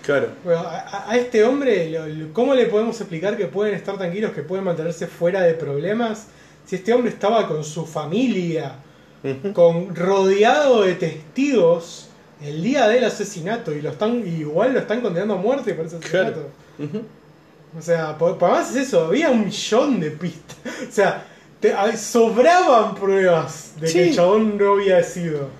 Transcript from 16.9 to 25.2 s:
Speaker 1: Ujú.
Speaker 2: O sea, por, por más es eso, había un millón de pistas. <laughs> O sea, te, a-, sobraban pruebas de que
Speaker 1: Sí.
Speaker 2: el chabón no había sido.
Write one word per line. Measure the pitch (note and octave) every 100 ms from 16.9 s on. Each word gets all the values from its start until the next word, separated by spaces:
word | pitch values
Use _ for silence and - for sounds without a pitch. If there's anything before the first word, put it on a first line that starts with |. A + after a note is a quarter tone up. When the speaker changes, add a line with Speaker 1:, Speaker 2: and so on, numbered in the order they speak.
| G3
Speaker 1:
Ujú. | A3+ - - _ _ - - E3
Speaker 2:
O |
sea, | E3 E3 D#3 D3
por, | E3+ F#3
por | F3
más | C#4+ D#4+
es | B3+ C4+
eso, | F3+ D#3+
había | A3 E4
un | A#3
millón | F#3+ - - A3 D4+ A3
de | D#3
pistas. | D3+ F3 - - -
<laughs> | B3+ - B3+
O |
sea, | - F#3 D3 - - - -
te, | G#3
a-, | G3 G#3 A3
sobraban | - A#3+ A3+ G3+ C#4+ F4+ F4+ A#3+ G3+
pruebas | F3 G3 G3 F#3 E3 C#3+ - - D#3
de | D#3+
que |
Speaker 1:
Sí. | E3
Speaker 2:
el | F3
chabón | B3 F3 A3 A3 G3+
no | G3+
había | G3 G3 F3+
sido. | E3+ F#3